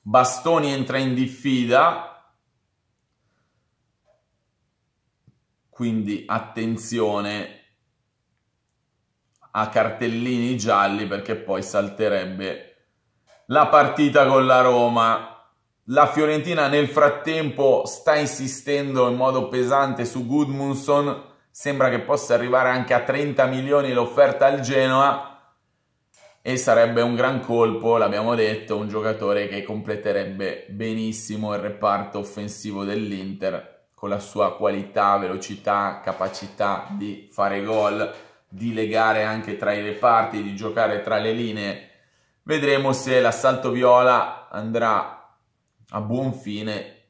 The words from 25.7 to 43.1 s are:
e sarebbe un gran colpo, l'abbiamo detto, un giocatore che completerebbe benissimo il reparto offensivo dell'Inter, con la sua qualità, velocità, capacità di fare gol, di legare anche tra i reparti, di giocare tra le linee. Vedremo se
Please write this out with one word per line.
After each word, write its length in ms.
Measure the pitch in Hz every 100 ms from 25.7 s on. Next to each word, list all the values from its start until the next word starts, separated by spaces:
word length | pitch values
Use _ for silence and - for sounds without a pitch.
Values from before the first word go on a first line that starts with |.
| _ _ _ _ _ - _
e 140 | - 127
sarebbe 460 | 131 117 117 117
un 120 | 120
gran 260 | 120 131 135
colpo, 580 | - 117 113 110 113 117
l'abbiamo 360 | 104 104 113
detto, 420 | 117 107 107 - 104
un 120 | 104
giocatore 580 | 107 107 107 101 104 101
che 160 | 101
completerebbe 1040 | 98 107 104 104 104 101 95 98 95 - -
benissimo 840 | 101 110 110 110 110 - 107 107
il 60 | 104
reparto 580 | 101 98 104 101 98 107
offensivo 640 | 101 - 101 - 107 98
dell'Inter, 1080 | 101 104 107 98 95 98 95 90 - _ _
con 140 | _ 101
la 100 | 101
sua 380 | 98 104 98 -
qualità, 600 | 107 101 98 - 101 101
velocità, 840 | 92 95 - 101 - 101 101 90
capacità 840 | - 95 95 - 98 - 101 95 -
di 380 | 101 104 98 -
fare 320 | - 101 98
gol, 500 | 101 110 104 104 107 - - _ _
di 260 | 95 117
legare 480 | 110 107 110 110 110
anche 340 | 107 110 107 101
tra 160 | 101
i 100 | 104
reparti, 600 | 104 104 120 113 110 107
di 140 | 101 98
giocare 440 | 110 110 110 104
tra 180 | 104 110
le 140 | 113
linee. 580 | 113 117 107 101 - - _ _ _ _ _
Vedremo 500 | - 156 143 139 135
se 280 | 123 131